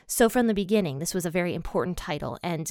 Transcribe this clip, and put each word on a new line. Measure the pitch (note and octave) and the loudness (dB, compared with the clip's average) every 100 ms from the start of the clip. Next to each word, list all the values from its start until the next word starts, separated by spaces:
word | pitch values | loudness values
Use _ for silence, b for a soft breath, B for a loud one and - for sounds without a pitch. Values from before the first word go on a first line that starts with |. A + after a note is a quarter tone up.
| B | B
So | - A3+ | 2 4
from | B3+ A#3 | 4 2
the | |
beginning, | G#3 F#3 G#3+ E3+ C3+ | 2 2 2 2 -2
this | E3+ | -4
was | F#3 | -2
a | E3+ | -2
very | F3 F3 | 0 -2
important | - - F3+ F3 F3+ | -2 -2 -2 -2 -4
title, | - D3+ - - | -4 -4 -6 -6
and | F3 E3 D#3+ | -4 -4 -4